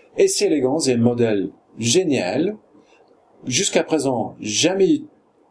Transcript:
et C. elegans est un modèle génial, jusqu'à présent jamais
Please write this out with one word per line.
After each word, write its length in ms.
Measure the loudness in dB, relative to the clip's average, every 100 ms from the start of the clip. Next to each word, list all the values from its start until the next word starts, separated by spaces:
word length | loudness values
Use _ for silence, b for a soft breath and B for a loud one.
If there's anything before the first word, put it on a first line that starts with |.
| B 0
et 100 | 2
C. 180 | 2 0
elegans 340 | 0 0 0
est 140 | 0
un 40 | 2
modèle 540 | 2 2 0 0 -4 -10 _ -6
génial, 800 | 0 0 2 0 -2 -2 -4 -6 _ _ b b _ _ _ _ -4
jusqu'à 380 | -2 0 0
présent 520 | 0 -2 0 -2 -4 -8
jamais 640 | -6 0 0 2 2 2 -4 _ _ _ _